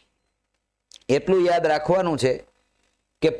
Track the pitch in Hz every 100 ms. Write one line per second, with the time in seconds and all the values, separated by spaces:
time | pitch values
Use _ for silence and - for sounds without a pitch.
0 | _ _ _ _ _ _ _ _ _ -
1 | - 139 156 185 175 170 160 151 - 185
2 | 180 139 131 - - _ _ _ _ _
3 | _ _ 156 156